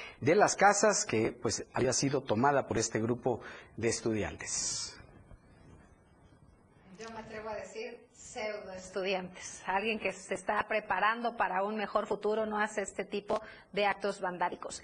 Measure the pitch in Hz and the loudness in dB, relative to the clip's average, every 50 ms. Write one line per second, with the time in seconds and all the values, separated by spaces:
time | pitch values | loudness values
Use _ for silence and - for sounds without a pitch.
0 | - - - - - 123 170 208 185 143 - - 190 202 202 - - 214 196 - | -14 -16 -12 -2 2 4 6 8 6 6 6 6 6 6 6 6 6 4 4 4
1 | - - - 110 110 139 - - - 117 - - - - - 117 117 131 120 - | 0 0 2 2 2 2 0 -2 -2 -2 -2 -2 -6 -6 -2 0 2 2 2 2
2 | - 139 139 135 - - 110 107 123 143 143 135 120 - 104 117 110 - - 113 | 2 2 2 0 0 0 2 4 4 6 4 4 2 2 0 0 0 2 0 0
3 | 110 113 120 120 - 131 120 - - - - - - - - - 107 117 110 - | 0 0 0 0 2 0 0 0 -4 -10 -14 -16 -18 -16 -8 -2 0 0 0 0
4 | - 117 110 107 95 80 - - - - - - - - - - - - - - | 0 0 0 0 0 -2 -4 -8 -8 -6 -4 -4 -4 -4 -4 -6 -6 -8 -12 -16
5 | - - - - - - - - - - - - - - - - - - - - | -18 -20 -20 -20 -20 -20 -20 -20 -20 -20 -20 -20 -20 -20 -20 -20 -20 -20 -20 -20
6 | _ _ _ - - - - - - - - - - _ _ - - 190 190 180 | _ _ _ -20 -20 -20 -20 -20 -20 -20 -20 -20 -20 _ _ -20 -20 -20 -18 -16
7 | 220 226 226 220 220 220 220 214 214 220 214 196 190 190 - 220 233 240 240 233 | -14 -12 -12 -14 -14 -12 -12 -10 -8 -8 -8 -8 -10 -10 -10 -10 -10 -10 -10 -14
8 | - - _ - - - - 247 214 214 208 208 196 190 185 185 185 - - 202 | -18 -20 _ -20 -20 -12 -8 -6 -4 -4 -4 -6 -8 -10 -12 -12 -12 -6 -4 -2
9 | 185 190 196 185 185 180 - - - - - - - - 185 196 208 226 220 214 | 0 2 0 0 -2 -4 -10 -12 -14 -12 -14 -8 -4 0 0 2 2 0 -2 -2
10 | - 190 185 - - - 202 180 - - 214 208 220 - 220 214 208 - 196 185 | -2 -4 -4 -4 -6 -6 -6 -4 -2 0 0 0 0 0 0 -2 0 0 0 2
11 | 196 208 226 240 233 233 226 - 208 185 180 185 196 208 214 220 208 196 - 214 | 4 2 2 2 0 -2 0 0 0 2 2 2 0 0 0 -2 -4 0 0 0
12 | 208 - 214 196 - 208 214 220 220 214 214 208 208 214 - - 196 190 - - | 2 2 -2 0 0 0 2 2 0 0 0 0 0 0 0 -2 -4 -4 -4 -6
13 | 190 185 - 202 196 - - - - - - - - - - 196 208 202 190 - | -6 -4 -4 -4 -2 -2 -2 -2 -2 -6 -14 -18 -20 -6 0 2 2 2 2 2
14 | - 202 190 190 185 180 180 175 180 175 - - - - - - | 0 -2 -2 -2 -4 -4 0 0 0 0 0 -4 -8 -10 -10 -2